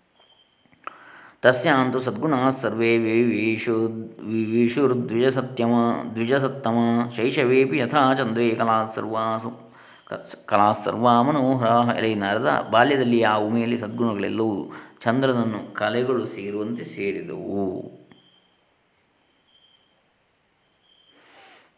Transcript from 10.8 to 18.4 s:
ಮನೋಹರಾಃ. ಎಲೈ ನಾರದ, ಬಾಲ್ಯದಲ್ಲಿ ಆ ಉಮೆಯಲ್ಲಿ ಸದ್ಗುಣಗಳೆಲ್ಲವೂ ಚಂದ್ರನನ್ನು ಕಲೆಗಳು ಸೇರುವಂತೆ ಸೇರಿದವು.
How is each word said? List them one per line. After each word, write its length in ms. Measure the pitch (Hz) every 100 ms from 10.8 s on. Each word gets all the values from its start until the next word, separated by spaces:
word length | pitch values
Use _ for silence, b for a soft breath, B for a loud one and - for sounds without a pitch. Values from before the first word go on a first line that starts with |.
| 98 104 120 120
ಮನೋಹರಾಃ. 680 | 135 151 131 131 117 120 120
ಎಲೈ 220 | 104 110
ನಾರದ, 340 | 107 98 110 143 139 -
ಬಾಲ್ಯದಲ್ಲಿ 520 | 110 135 135 123 120
ಆ 100 | 107 107
ಉಮೆಯಲ್ಲಿ 380 | 107 117 117 117
ಸದ್ಗುಣಗಳೆಲ್ಲವೂ 800 | 107 120 117 101 98 104 113 98 - B B -
ಚಂದ್ರನನ್ನು 600 | 120 127 135 120 113 104 85
ಕಲೆಗಳು 500 | - 107 117 127 127 -
ಸೇರುವಂತೆ 580 | 101 98 104 107 120 -
ಸೇರಿದವು. 840 | - 98 85 85 80 95 98 95 85 - - - - _ _